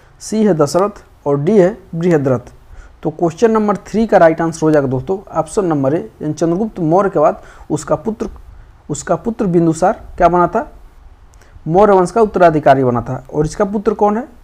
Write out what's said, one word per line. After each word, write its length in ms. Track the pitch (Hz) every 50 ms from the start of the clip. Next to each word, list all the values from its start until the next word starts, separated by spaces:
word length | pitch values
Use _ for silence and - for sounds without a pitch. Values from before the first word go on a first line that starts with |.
| _ _ _ _
सी 240 | - - 208 220 220
है 100 | 208 175
दशरथ 480 | 156 151 135 - 175 196 208 208 - - _ _ _ _
और 140 | 147 143 143
डी 180 | 143 175 220 208
है 180 | 175 180 - - - - -
बृहद्रथ। 580 | 165 165 180 170 151 135 135 127 120 - - - - - - - - - - - _
तो 80 | - 160
क्वेश्चन 380 | - - 175 165 160 - 240 226
नंबर 260 | 220 220 208 208 202 -
थ्री 280 | - - - 214 226
का 120 | 214 220 185
राइट 220 | 170 160 160 160
आंसर 200 | 170 160 160 -
हो 100 | 156 156
जाएगा 180 | 151 147 139 131
दोस्तों 300 | 131 131 131 160 190 208 - -
ऑप्शन 340 | - 160 156 - - 220 196
नंबर 280 | 170 160 143 135 135 147
ए, 40 | 175 220 220 - -
यानी 120 | - 151 147
चंद्रगुप्त 460 | - 175 165 170 175 226 220 - -
मौर्य 300 | 170 151 165 190 202 190
के 80 | - 156
बाद 240 | 151 175 202 - - - - - - -
उसका 260 | 156 147 - - 156
पुत्र, 320 | 151 - 220 214 - 220 202 - - - - - - - - - _ _ -
उसका 260 | 151 - - - 175
पुत्र 300 | 160 160 226 226 - 233
बिंदुसार 540 | 185 170 175 170 165 160 160 180 190 226 - - - -
क्या 120 | - 180 170
बना 180 | 170 175 175 165
था, 220 | - 220 - - - - - - - - - - - _ - - - - - - - - -
मौर्य 260 | 156 160 185 214 208
वंश 180 | 202 190 180 175
का 100 | - 233
उत्तराधिकारी 600 | 220 208 - 190 180 170 156 151 - 151 135 135 131
बना 160 | 123 123 120
था। 220 | 117 135 131 - - -
और 160 | - 151 151
इसका 180 | 156 - - 208
पुत्र 280 | 196 202 220 202 226 202
कौन 220 | - 214 208 208
है, 120 | 226 277 - - -